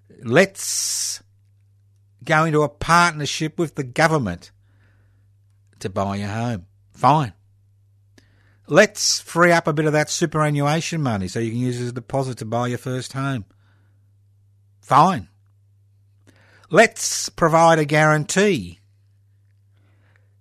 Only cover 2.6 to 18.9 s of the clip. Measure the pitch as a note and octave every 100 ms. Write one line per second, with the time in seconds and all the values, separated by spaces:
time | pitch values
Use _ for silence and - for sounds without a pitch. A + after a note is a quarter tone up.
2.6 | D3 - - E3+ F3 D3+ C#3 - D#3 -
3.6 | D#3+ - C3 B2 D#3+ D#3+ G#2+ E2+ - _
4.6 | _ _ _ _ _ _ _ _ _ _
5.6 | _ - - G2 G2 G2+ G2+ G#2+ A#2+ A2
6.6 | E2+ _ _ - B2+ D3+ B2 - _ _
7.6 | _ _ _ _ _ _ _ _ _ _
8.6 | - D3+ G#3 - - - - E3 F3 E3+
9.6 | E3+ D3+ D#3 D3+ D3+ - E3 D#3 D3+ C#3+
10.6 | C#3+ D#3+ - E3+ C#3 G#2 F#2 A#2 A2+ A#2
11.6 | B2 B2 B2 B2 - C3+ C3 A#2+ A2 A#2
12.6 | B2 B2 C3 B2+ A#2+ C3+ C#3 C3 G2 _
13.6 | _ _ _ _ _ _ _ _ _ _
14.6 | _ _ - C3+ F3 D#3+ F2+ _ _ _
15.6 | _ _ _ _ _ _ _ _ _ _
16.6 | - F#3 A3 - - - - - E3 D#3+
17.6 | E3 E3 D3 D3+ D#3 D3+ D3 F#3 G#3 D#3+
18.6 | F2 F2 _